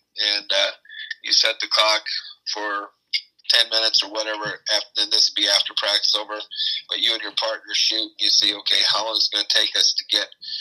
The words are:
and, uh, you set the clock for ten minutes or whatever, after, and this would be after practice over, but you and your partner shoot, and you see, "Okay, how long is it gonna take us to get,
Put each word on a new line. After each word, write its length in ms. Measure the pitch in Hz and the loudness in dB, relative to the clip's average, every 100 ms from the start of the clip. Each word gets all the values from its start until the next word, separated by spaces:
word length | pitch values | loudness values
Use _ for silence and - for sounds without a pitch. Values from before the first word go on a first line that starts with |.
| _ - 104 101 | _ -4 -2 -2
and, 160 | - | -2
uh, 200 | 98 - - - - - - | 0 0 -4 -18 -16 -14 -10
you 100 | 113 | 2
set 260 | - 113 - | 4 4 0
the 80 | 107 | -2
clock 360 | - 107 107 - - - - - | 2 4 2 -2 -8 -10 -12 -8
for 380 | 104 104 104 104 _ - - - _ - | -6 -4 -4 -8 _ -6 -6 -6 _ 2
ten 180 | 120 117 | 2 4
minutes 340 | 113 110 - | 0 2 2
or 60 | 101 | 0
whatever, 560 | 107 107 107 107 90 - | -4 -4 -4 -6 -6 -2
after, 300 | 104 - - | -2 -2 -4
and 100 | 107 | 0
this 160 | - - | 2 2
would 80 | 101 | 2
be 120 | 101 | 2
after 260 | 101 - - | 2 0 -2
practice 380 | 104 101 - | 0 0 2
over, 260 | 107 107 107 - - - - - | 0 -2 -8 -8 -4 -4 -4 -6
but 100 | 110 | -2
you 140 | 113 | 0
and 100 | 110 | 0
your 100 | 107 | -4
partner 420 | - - 104 107 | -4 -2 -4 -4
shoot, 260 | 104 - 110 | -2 0 -2
and 180 | 107 - | -6 -2
you 120 | 101 | 2
see, 240 | - 101 | 4 2
"Okay, 280 | 101 - 101 98 | 0 0 2 2
how 160 | 101 | 2
long 120 | 110 107 | 0 0
is 120 | - | 0
it 60 | 104 | 0
gonna 100 | - | 0
take 280 | 110 104 98 | 2 2 2
us 160 | - | 2
to 120 | - - | 2 0
get, 220 | 107 98 - - - | 0 0 -10 -10 -8